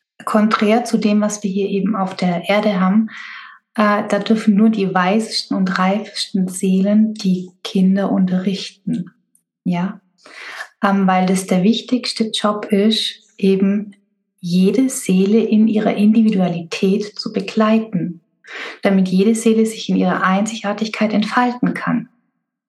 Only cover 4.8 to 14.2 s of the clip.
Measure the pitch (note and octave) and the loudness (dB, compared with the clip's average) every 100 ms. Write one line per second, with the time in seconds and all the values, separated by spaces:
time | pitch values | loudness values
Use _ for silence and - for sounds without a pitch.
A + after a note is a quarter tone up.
4.8 | F#3+ F3+ F3+ A3 A3 - - G3 F#3 F#3 | 0 0 2 0 -2 -6 -4 -2 -2 0
5.8 | F#3 G#3 G#3 - - F#3+ F3+ - F#3+ F#3+ | 0 0 -4 -10 -4 -2 -2 -2 0 2
6.8 | G3+ G#3+ A3 - F#3+ F3+ F3+ _ - G3 | 2 2 2 0 -2 -2 -4 _ -4 2
7.8 | F#3 F#3+ F#3+ G3 F#3 F#3 G3+ F#3 - - | 2 2 0 0 0 0 -2 -4 -8 -10
8.8 | - - - _ _ _ _ _ F3+ F3 | -6 -6 -6 _ _ _ _ _ -4 -2
9.8 | G3 - _ _ - - - - - - | -4 -8 _ _ -20 -20 -16 -16 -16 -2
10.8 | G3 G3 F#3+ F#3 F#3 F#3+ - F#3 G3 A#3+ | 0 2 2 2 0 0 0 2 2 0
11.8 | - B3 - - A3 - G#3 G#3 - G3 | -2 -4 -4 -4 -4 -2 -2 -4 -4 0
12.8 | A3 G#3+ - - _ - F#3+ F#3+ G3 G3+ | 0 0 -4 -10 _ -2 0 2 2 0
13.8 | G3+ - _ _ | -6 -14 _ _